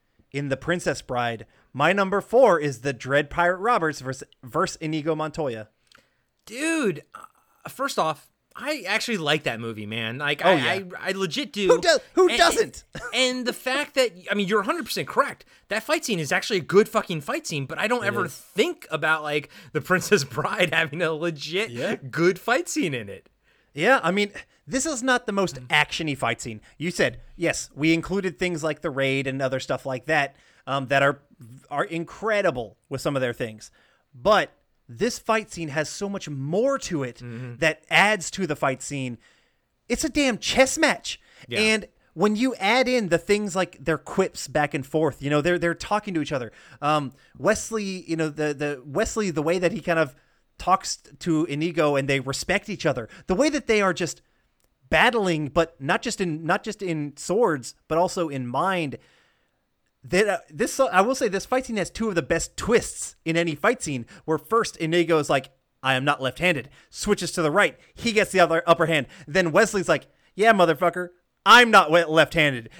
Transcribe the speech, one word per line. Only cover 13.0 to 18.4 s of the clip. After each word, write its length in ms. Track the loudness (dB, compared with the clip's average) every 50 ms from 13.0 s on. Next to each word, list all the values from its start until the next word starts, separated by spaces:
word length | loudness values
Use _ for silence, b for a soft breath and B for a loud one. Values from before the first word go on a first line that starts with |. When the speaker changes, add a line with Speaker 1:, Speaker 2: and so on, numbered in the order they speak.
| -10 -6 -2
Speaker 2:
and 320 | 0 0 0 0 -2 -4
the 60 | -6 -6
fact 420 | -6 -6 -4 -4 -4 -4 -2 0
that, 180 | 0 0 0 -2 -6 -8 -4
I 40 | -2
mean, 140 | -2 0 0
you're 120 | 0 0
a 40 | 0
hundred 200 | 0 -4 -4 -6
percent 220 | -6 -6 -6 -6 -2
correct. 360 | 0 0 0 0 -2 -12 b b b b b -6
That 140 | -6 -6 -2
fight 200 | -2 -2 -2 0
scene 140 | 0 -2 -2
is 140 | 0 0 -2
actually 260 | -2 0 0 -2 -2
a 40 | 0
good 260 | 4 4 6 6 4
fucking 320 | 2 -2 -2 -2 -4 -6 -4
fight 240 | -4 -6 -6 -6
scene, 200 | -6 -6 -6 -6
but 120 | -6 -4 -4
I 80 | -2
don't 180 | 0 0 0 -2
Speaker 1:
It 40 | -2
Speaker 2:
ever 180 | -2 -2 -4
Speaker 1:
is. 80 | -4 -6
Speaker 2:
think 520 | -12